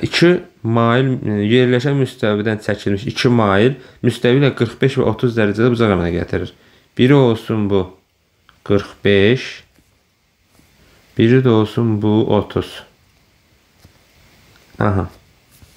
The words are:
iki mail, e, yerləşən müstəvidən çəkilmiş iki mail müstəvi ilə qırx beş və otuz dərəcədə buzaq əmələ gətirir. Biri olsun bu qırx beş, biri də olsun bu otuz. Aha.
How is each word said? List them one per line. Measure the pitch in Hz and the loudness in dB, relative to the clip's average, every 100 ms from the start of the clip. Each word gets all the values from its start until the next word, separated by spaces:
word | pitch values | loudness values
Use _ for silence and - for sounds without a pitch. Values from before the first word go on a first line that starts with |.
iki | - - 170 175 180 _ | -2 2 2 2 -2 _
mail, | 110 117 117 120 135 127 | -4 0 2 2 0 -2
e, | - 104 104 | -4 -2 0
yerləşən | 120 123 123 139 143 | 2 2 0 0 -2
müstəvidən | 131 - 113 104 107 107 - | -2 -2 -2 -2 -2 -4 -4
çəkilmiş | 101 - 101 113 | -6 -4 -4 -4
iki | 110 131 | -2 0
mail | 120 107 98 120 139 - - | 2 2 4 2 0 -12 -6
müstəvi | 123 - 120 127 | -4 -2 0 2
ilə | 143 - | 2 0
qırx | 113 - | -4 -2
beş | 135 135 | -2 0
və | 120 | -2
otuz | 107 127 113 | 0 -2 0
dərəcədə | 104 101 123 | -2 0 0
buzaq | 117 117 92 | 2 0 0
əmələ | 85 85 | 0 -4
gətirir. | 87 95 92 - _ _ _ - | -4 -6 -8 -14 _ _ _ 0
Biri | 127 143 | 2 4
olsun | 127 110 - 113 104 | 4 0 -4 -4 -2
bu | 98 92 - _ _ _ _ _ _ - | -2 -4 -10 _ _ _ _ _ _ -2
qırx | 101 - - - | -2 -2 -4 2
beş, | 101 98 131 - - _ _ _ _ _ _ _ _ _ _ _ _ _ _ _ - | 4 4 0 -4 -16 _ _ _ _ _ _ _ _ _ _ _ _ _ _ _ 0
biri | 113 131 127 | 2 4 4
də | 110 | 2
olsun | 107 - 117 107 | 0 -2 -2 -2
bu | 107 107 117 104 | 0 0 0 0
otuz. | 98 - - - - _ _ _ _ _ _ _ _ _ _ _ _ _ _ _ _ _ _ - | -2 -6 -8 -14 -20 _ _ _ _ _ _ _ _ _ _ _ _ _ _ _ _ _ _ -4
Aha. | 107 98 87 - _ _ _ _ - | -2 -2 -6 -12 _ _ _ _ -20